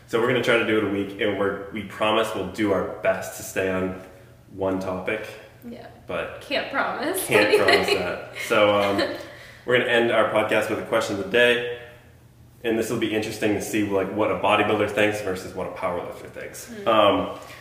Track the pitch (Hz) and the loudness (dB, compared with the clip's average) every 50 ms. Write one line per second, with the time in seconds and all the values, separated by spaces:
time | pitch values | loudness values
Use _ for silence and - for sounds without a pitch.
0 | - - 120 113 117 127 127 120 - 131 117 113 110 110 107 110 101 98 98 98 | -6 -2 0 0 2 2 2 2 2 2 2 2 2 2 2 2 2 2 0 -2
1 | 98 - - - 110 104 98 95 101 98 95 - - - - 104 98 95 - - | -4 -4 -4 -2 -2 -2 0 0 0 -2 -2 -4 -8 -8 -8 -10 -10 -10 -6 -2
2 | 110 107 110 110 113 - - 98 92 90 - - 107 101 95 90 - - - - | 0 2 2 2 2 0 -2 -4 -6 -4 -2 0 0 2 2 0 0 -2 -4 -2
3 | - 95 95 92 - - - - 95 - - 98 95 92 92 92 95 92 90 - | 0 0 0 0 -4 -10 -12 -12 -12 -6 -4 -2 -2 0 0 -2 -2 -4 -4 -8
4 | - - - - - - - - - - 101 92 95 95 95 92 92 95 92 92 | -14 -18 -20 -20 -20 -20 -20 -20 -20 -18 -6 -4 -2 -2 0 -2 -2 -4 -6 -4
5 | - 110 110 107 - - - - - - - - - 233 - - - - - - | -4 -4 -4 -4 -6 -10 -14 -16 -18 -20 -20 -18 -16 -16 -14 -14 -16 -18 -20 -16
6 | - - 180 - - - - - - - 277 - - - 269 254 - - - - | -10 -8 -6 -6 -6 -6 -10 -12 -8 -6 -4 -4 -4 -4 -4 -2 -2 -2 -4 -4
7 | 247 320 370 - - - 226 - - - 427 403 403 381 - - - - - - | -4 -4 -2 -4 0 2 4 4 6 6 4 4 6 6 4 4 4 2 0 0
8 | - - - - - - - - - - 117 107 104 104 104 101 101 101 101 - | 0 -2 -4 -6 -10 -12 -12 -10 -2 2 4 6 6 6 6 4 4 2 2 0
9 | - - - - - - - - - - - - - 120 123 120 - 120 120 117 | 0 -2 -4 -8 -12 -14 -18 -18 -20 -20 -20 -8 0 2 2 2 4 4 4 4
10 | 117 117 107 113 104 104 113 107 107 - 113 107 - - 104 95 - - 117 110 | 4 4 4 2 2 4 2 2 2 2 2 0 2 0 -2 -4 -2 0 0 0
11 | - - 104 98 95 92 104 120 120 120 120 120 120 - - - - - - - | 0 0 -4 -4 -2 0 2 4 4 4 4 2 -2 -6 -8 -10 -14 -18 -20 -20
12 | - - - - - - _ - - - - - - 113 110 113 110 - 123 104 | -20 -20 -20 -20 -20 -20 _ -20 -20 -20 -16 -6 -2 0 0 0 0 -2 -2 -2
13 | 110 101 110 107 - 113 - - 117 104 101 92 - - - 107 101 98 98 95 | -2 -2 -2 -2 -2 -4 -4 -2 -2 0 0 -2 -2 -2 -2 0 0 0 0 0
14 | 92 95 101 107 107 - - - 101 101 107 104 104 110 107 104 104 101 - 110 | 0 -2 -2 0 0 0 0 0 2 2 4 4 4 2 2 2 2 2 2 2
15 | 107 104 104 - 95 95 92 92 92 90 87 92 90 - - - 95 90 87 85 | 2 2 2 -2 -4 -4 -4 -4 -6 -8 -8 -8 -8 -6 -6 -6 -4 -4 -4 -4
16 | 85 - 85 - 78 76 - - - 87 - - - 120 117 104 101 117 110 107 | -6 -8 -10 -12 -14 -14 -14 -14 -14 -12 -14 -14 -14 -14 -14 -6 -2 2 4 6
17 | 104 101 95 92 95 - - - - - - - | 6 6 4 4 0 -4 -6 -10 -14 -16 -18 -18